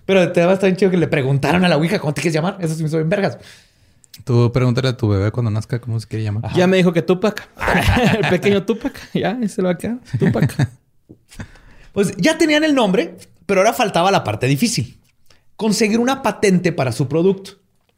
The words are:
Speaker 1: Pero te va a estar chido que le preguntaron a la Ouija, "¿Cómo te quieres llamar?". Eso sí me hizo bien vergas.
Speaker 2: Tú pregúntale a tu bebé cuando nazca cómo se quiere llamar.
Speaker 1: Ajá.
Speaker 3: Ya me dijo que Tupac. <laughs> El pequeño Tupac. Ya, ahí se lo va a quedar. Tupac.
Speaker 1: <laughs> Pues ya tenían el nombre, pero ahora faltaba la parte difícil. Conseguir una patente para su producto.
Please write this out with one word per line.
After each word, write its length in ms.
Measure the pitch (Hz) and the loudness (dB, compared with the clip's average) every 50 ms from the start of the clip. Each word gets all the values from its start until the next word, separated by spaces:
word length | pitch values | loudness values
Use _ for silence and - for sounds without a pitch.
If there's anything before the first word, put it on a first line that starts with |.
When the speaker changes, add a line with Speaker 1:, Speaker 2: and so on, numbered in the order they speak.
| _ | _
Speaker 1:
Pero 280 | - 196 190 175 165 180 | 0 2 2 2 2 2
te 120 | 180 170 | 2 2
va 60 | 180 | 2
a 40 | 190 | 2
estar 220 | 185 202 190 185 | 2 2 0 2
chido 140 | - 214 185 | 2 2 2
que 60 | 180 175 | 2 2
le 80 | 156 135 | 0 0
preguntaron 560 | 165 - 127 131 139 139 139 139 165 180 185 | 0 0 0 0 0 0 0 0 2 2 2
a 40 | 175 | 2
la 80 | 156 143 | 2 2
Ouija, 200 | 160 170 220 - | 2 0 -2 -2
"¿Cómo 120 | - 151 143 | -2 -4 -4
te 80 | - | -2
quieres 140 | - 175 156 | -2 -2 0
llamar?". 240 | 156 156 185 - - | 0 -2 -2 -4 -4
Eso 140 | 175 160 160 | -6 -6 -4
sí 80 | 160 160 | -4 -4
me 60 | 156 | -2
hizo 80 | 156 160 | -2 -2
bien 100 | 156 160 | -2 -2
vergas. 300 | 202 202 196 156 113 - - - - - _ _ _ _ _ _ _ _ _ _ - - - | 0 0 -2 -2 -4 -8 -14 -20 -20 -20 _ _ _ _ _ _ _ _ _ _ -20 -12 -4
Speaker 2:
Tú 260 | - 120 120 120 120 123 | 0 2 2 2 2 2
pregúntale 360 | 131 127 127 117 127 123 131 | 0 0 2 0 0 0 -2
a 80 | 120 | -2
tu 120 | 113 120 104 | -2 0 0
bebé 220 | 104 95 98 110 | 0 0 0 -2
cuando 200 | - 123 120 110 104 | -2 -2 -2 -2 -2
nazca 280 | 107 - - - 117 | -4 -4 -6 -8 -8
cómo 180 | - 123 113 113 | -6 -6 -6 -6
se 60 | 110 - | -6 -8
quiere 160 | - 110 110 | -8 -6 -4
llamar. 200 | 107 101 113 120 | -4 -4 -4 -6
Speaker 1:
Ajá. 140 | 117 - 175 | -2 0 2
Speaker 3:
Ya 80 | 180 | 2
me 100 | 185 190 | 4 4
dijo 160 | 185 175 180 165 | 4 4 2 2
que 80 | 170 | 2
Tupac. 480 | 165 - 185 180 226 208 202 - - - _ | 0 0 0 0 0 -2 -4 -4 -10 -16 _
<laughs> 680 | - - - - - 135 - - 240 247 196 - 220 175 | -6 -2 0 0 2 2 2 2 4 4 2 2 2 2
El 60 | 143 | 0
pequeño 360 | 180 170 - 202 202 196 - | 0 0 2 0 0 0 0
Tupac. 260 | - 233 214 - 269 - - - - - | -2 -4 -4 -4 -8 -8 -10 -10 -6 -4
Ya, 240 | 165 - 175 202 254 | -2 -2 -2 -2 -4
ahí 80 | 233 185 | -4 -4
se 140 | - - 185 | -4 -2 -2
lo 60 | 180 | -2
va 60 | 180 | -2
a 40 | - | -4
quedar. 200 | - 202 240 254 - - - 113 | -6 -8 -8 -10 -8 -8 -4 -2
Tupac. 340 | - - - 226 175 120 - | 0 0 2 0 0 0 0
Speaker 1:
<laughs> 160 | - 139 - - - _ _ _ _ _ - - - _ _ - - - - - - - - - - - - - | -2 -2 -2 -4 -8 _ _ _ _ _ -20 -20 -20 _ _ -18 -18 -18 -18 -20 -20 -20 -20 -20 -20 -20 -6 -2
Pues 220 | 202 196 165 - | -2 -2 -2 -2
ya 220 | - 175 311 320 320 | 0 0 0 2 2
tenían 260 | 339 311 - - 320 | 2 2 2 2 2
el 100 | 311 285 | 2 2
nombre, 420 | 262 226 196 185 185 - 175 - - - - - _ _ | 2 2 2 2 0 -2 -4 -8 -16 -20 -20 -20 _ _
pero 140 | - 196 185 | -2 0 2
ahora 120 | 190 226 240 | 2 2 2
faltaba 380 | - 240 196 - 170 170 196 | 0 -2 0 0 2 2 2
la 120 | 196 160 - | 2 2 0
parte 220 | 110 107 - - | -2 -4 -2 0
difícil. 520 | 131 143 135 233 226 - - 117 - - - _ _ _ _ _ - - _ _ _ _ | 0 0 2 0 0 0 -4 -6 -6 -10 -18 _ _ _ _ _ -20 -20 _ _ _ _
Conseguir 420 | - 202 220 202 - 233 208 214 233 | -4 -2 -2 0 0 0 0 2 0
una 240 | 240 254 269 262 - | 0 0 -2 -2 -2
patente 500 | 220 202 - - 202 185 175 180 175 165 | -4 -2 0 2 2 2 2 2 0 -2
para 200 | - 139 127 117 | 0 -2 -2 -2
su 160 | - 143 117 | -2 -2 -2
producto. 440 | 139 165 170 190 190 190 - - - _ _ _ _ _ _ _ _ | 0 0 2 2 0 -2 -6 -14 -20 _ _ _ _ _ _ _ _